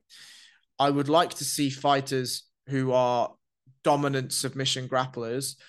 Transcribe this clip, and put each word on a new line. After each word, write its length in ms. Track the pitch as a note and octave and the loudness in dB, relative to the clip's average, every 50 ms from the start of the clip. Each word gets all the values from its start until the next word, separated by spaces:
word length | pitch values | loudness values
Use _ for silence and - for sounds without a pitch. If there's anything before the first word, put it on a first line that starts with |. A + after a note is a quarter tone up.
| _ _ - - - - - - - - _ _ _ _ _ - | _ _ -20 -20 -20 -20 -20 -20 -20 -20 _ _ _ _ _ 2
I 120 | C#3 C#3+ | 2 2
would 180 | C#3+ C#3+ C#3+ C#3 | 4 2 2 4
like 260 | D3+ E3 F3 E3+ - | 4 4 4 4 0
to 100 | - D3 | -6 -6
see 260 | C3+ - - D3 C#3 | -6 -2 -2 -2 -2
fighters 720 | C3 - - C#3+ C#3+ C#3 C3 C3+ C3+ C3 B2+ A#2+ - - - _ _ _ _ - | -2 -2 2 2 2 2 0 -2 -4 -4 -2 -4 -6 -8 -10 _ _ _ _ -6
who 240 | C#3 C3+ C3 B2+ B2 | -4 -2 0 2 2
are 400 | B2+ B2+ B2 B2 A#2+ A2+ - - _ _ _ _ _ _ _ _ _ _ | 2 2 4 2 2 0 -2 -4 _ _ _ _ _ _ _ _ _ _
dominant 500 | D#3+ D3 C#3+ C#3+ C#3+ C#3 C3+ C3 C3 - | 2 2 2 2 0 0 -2 -4 -4 -4
submission 560 | - - C3 - C3+ C3+ - - C3 B2+ A#2 | -4 -4 -4 -6 -4 -4 -2 -2 -4 -4 -2
grapplers 680 | C3 B2+ B2+ C3 C3 B2 A#2 A2+ A#2+ C3+ C#3 - - - - | -2 -2 -2 -2 -6 -8 -8 -6 -6 -6 -6 -8 -10 -12 -20